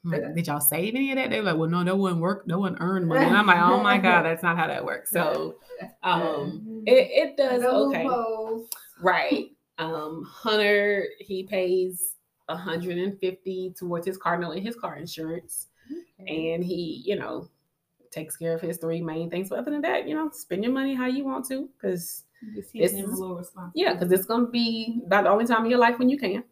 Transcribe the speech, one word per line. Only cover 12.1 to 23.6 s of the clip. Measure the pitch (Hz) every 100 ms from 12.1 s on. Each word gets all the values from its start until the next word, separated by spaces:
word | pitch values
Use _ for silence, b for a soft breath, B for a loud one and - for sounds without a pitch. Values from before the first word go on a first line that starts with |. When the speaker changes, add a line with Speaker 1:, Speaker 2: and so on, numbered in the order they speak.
| - _ _ -
Speaker 1:
a | 170
hundred | 185 - 180 175
and | 190 196
fifty | 185 185 190 185 185 180
towards | 175 170 185
his | 190
car | 170 175
note | 170
and | 165
his | 214 233
car | 185 180
insurance. | 170 - 160 170 170 - - B 233 320 B _
Speaker 2:
Okay. | 185 160 160
Speaker 1:
And | 165
he, | 180 175 170 135
you | 185 196
know, | 120 123 - _ _ _ _ _ _
takes | - 156 -
care | 165
of | 165
his | 170 170
three | 165 165
main | 165 160 170
things. | 170 196
But | 220
other | 254
than | 294
that, | 320 - -
you |
know, | 311 311
spend | - - 190
your | 233
money | 269 269
how | 262 254
you | 262
want | 269 262 254
to, | 262 285 _
'cause | 202 180 170 - _ _
Speaker 3:
You | 220 208
just | -
Speaker 1:
this | 226 180
Speaker 3:
teaching | 196
them | 196
a |
Speaker 1:
is | 190
Speaker 3:
little | 185 175 180 -